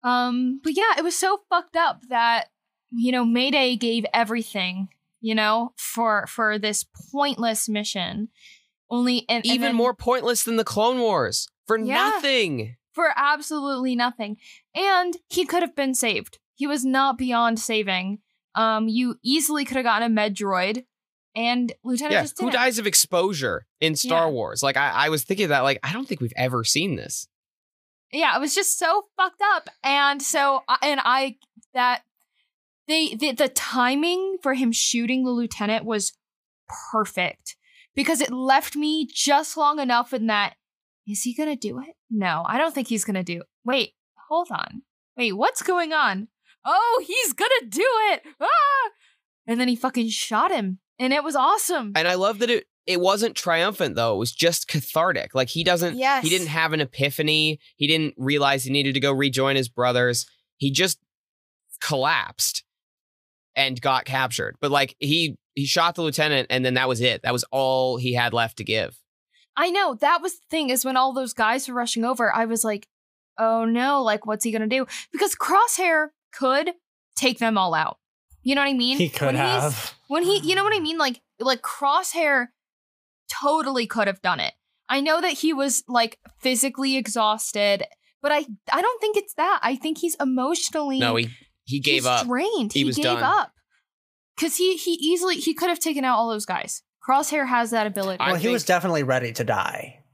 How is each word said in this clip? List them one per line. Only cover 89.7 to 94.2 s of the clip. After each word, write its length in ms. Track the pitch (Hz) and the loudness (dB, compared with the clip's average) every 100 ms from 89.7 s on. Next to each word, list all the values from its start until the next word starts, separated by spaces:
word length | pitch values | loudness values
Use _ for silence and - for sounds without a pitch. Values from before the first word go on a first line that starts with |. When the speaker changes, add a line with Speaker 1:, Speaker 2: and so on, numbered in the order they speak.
| 262 | -2
Speaker 1:
think 220 | 311 311 | -4 -4
he's 180 | 339 - | -4 -2
emotionally 800 | 277 254 262 339 - 311 285 262 | -2 0 0 -2 -2 -4 -2 0
Speaker 2:
No, 160 | 170 113 | 0 0
he, 140 | 117 120 _ _ - | -2 -8 _ _ -8
he 140 | 139 | -4
gave 240 | 147 139 | 0 2
Speaker 1:
he's 20 | 127 | 2
Speaker 2:
up. 220 | 123 240 | 2 0
Speaker 1:
drained. 440 | 247 381 427 220 | -2 -2 -2 -2
Speaker 2:
He 60 | - | 0
Speaker 1:
He 40 | - | 0
Speaker 2:
was 100 | - | 0
Speaker 1:
gave 80 | 285 | 0
Speaker 2:
done. 180 | 120 | 0
Speaker 1:
up. 280 | 262 403 - _ _ _ _ _ _ _ | 2 2 0 _ _ _ _ _ _ _